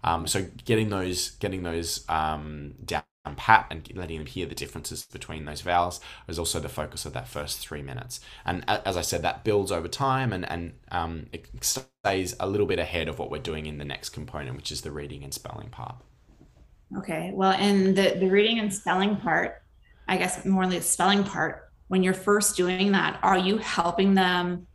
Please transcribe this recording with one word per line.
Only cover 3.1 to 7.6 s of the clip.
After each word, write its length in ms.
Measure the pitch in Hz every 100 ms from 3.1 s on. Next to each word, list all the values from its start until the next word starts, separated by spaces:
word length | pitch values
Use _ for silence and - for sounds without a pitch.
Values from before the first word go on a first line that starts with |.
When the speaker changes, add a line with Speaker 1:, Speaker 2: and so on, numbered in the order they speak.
| _ 73 73
Speaker 1:
pat 300 | - 113 -
and 180 | 80 - 92
letting 220 | 90 80
them 100 | 78
hear 180 | 92 80
the 80 | -
differences 500 | 69 80 76 78 -
between 400 | - - 80 76
those 160 | 76
vowels 400 | 90 87 87 - - - -
is 100 | 82
also 220 | 82 85
the 80 | 76
focus 360 | - 71 - 76
of 80 |
that 140 | 64 64
first 320 | 76 73
three 220 | -